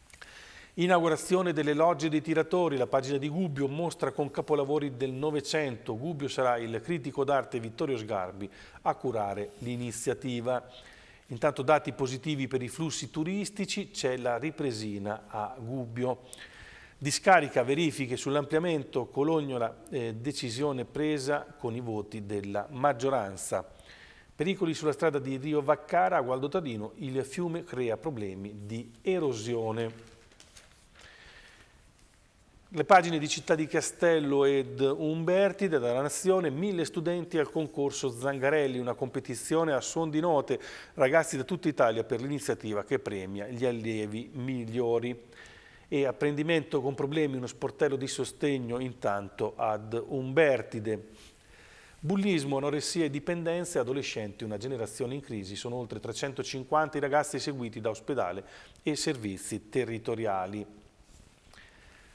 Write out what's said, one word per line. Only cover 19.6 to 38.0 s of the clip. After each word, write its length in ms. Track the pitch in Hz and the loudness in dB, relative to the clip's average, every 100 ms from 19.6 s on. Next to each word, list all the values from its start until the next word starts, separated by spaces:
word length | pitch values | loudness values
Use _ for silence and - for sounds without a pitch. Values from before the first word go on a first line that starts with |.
| 113 - - | -2 -4 -8
eh, 260 | 151 117 | -4 -4
decisione 720 | 110 131 - 127 117 147 127 | -4 -6 -4 -6 -2 -2 -2
presa 600 | 117 139 151 151 131 147 - - | -6 -2 0 0 0 -2 -4 -8
con 200 | 123 117 | -6 -4
i 40 | |
voti 460 | 117 107 101 110 101 | -4 -6 -6 -8 -6
della 400 | 104 101 101 101 | -6 -2 -4 -4
maggioranza. 920 | 131 143 123 135 131 98 95 - 98 - - - - - - - | 2 2 4 2 2 0 -6 -4 -4 -4 -18 -20 -20 -20 -20 -20
Pericoli 400 | - 160 185 165 | -4 -2 0 0
sulla 160 | 147 151 | 0 0
strada 300 | 143 165 143 | 2 2 2
di 160 | 131 131 | -2 -4
Rio 260 | 151 147 | 0 0
Vaccara, 540 | 139 147 - 175 185 170 | 2 2 2 2 4 2
a 60 | |
Gualdo 260 | 123 131 143 | 2 0 0
Tadino, 460 | 120 143 107 107 - | -2 -4 -6 -8 -8
il 280 | 139 131 | -4 -4
fiume 380 | - - 175 170 | -4 -4 -4 -4
crea 340 | 170 123 120 107 | -6 -4 -2 -2
problemi 680 | 160 120 101 95 101 104 104 | -4 -4 -6 -6 -10 -10 -8
di 240 | 113 - - | -8 -10 -6
erosione. 920 | 185 185 147 113 113 117 110 113 113 113 - - - - - - - - - - - - - - - - - _ - _ - _ _ _ _ - - | -2 0 0 -2 -2 -2 -2 -2 -4 -6 -20 -20 -20 -20 -20 -20 -20 -20 -20 -20 -20 -20 -20 -20 -20 -20 -20 _ -20 _ -20 _ _ _ _ -20 -12
Le 140 | 165 | -4
pagine 360 | 147 185 170 160 | 10 10 10 0
di 80 | 151 | 0
Città 260 | - - | -4 2
di 140 | 160 151 | 2 4
Castello 760 | 160 - - 170 160 143 139 | 0 0 2 6 6 6 6
ed 360 | 139 139 123 120 | 6 6 2 2
Umbertide, 960 | 135 160 156 160 165 185 196 190 196 151 | 2 2 0 0 2 4 4 2 2 2
dalla 240 | 120 123 | 2 2
Nazione, 480 | 143 - 185 190 160 | 0 0 4 4 4
mille 340 | 135 202 175 | 0 0 0
studenti 540 | 147 175 165 175 170 165 | -2 -2 -2 -2 0 0
al 100 | 139 | 0
concorso 600 | 165 151 - 143 - | 0 -2 0 -2 0